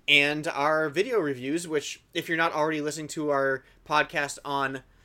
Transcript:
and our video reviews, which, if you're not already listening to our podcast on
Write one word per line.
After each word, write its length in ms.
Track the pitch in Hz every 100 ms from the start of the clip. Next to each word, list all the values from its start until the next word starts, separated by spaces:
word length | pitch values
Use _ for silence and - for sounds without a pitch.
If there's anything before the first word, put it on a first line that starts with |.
| -
and 380 | 147 143 151 151
our 400 | 135 147 156 156
video 300 | 143 240 226
reviews, 460 | 151 127 131 165 170
which, 340 | 151 - - _
if 160 | 170 170
you're 100 | 165
not 140 | 165
already 280 | 156 151 156
listening 280 | 147 147 151
to 220 | 170 147
our 320 | 139 135 135 - - -
podcast 500 | 151 147 160 143 -
on 380 | 143 139 135 135 - _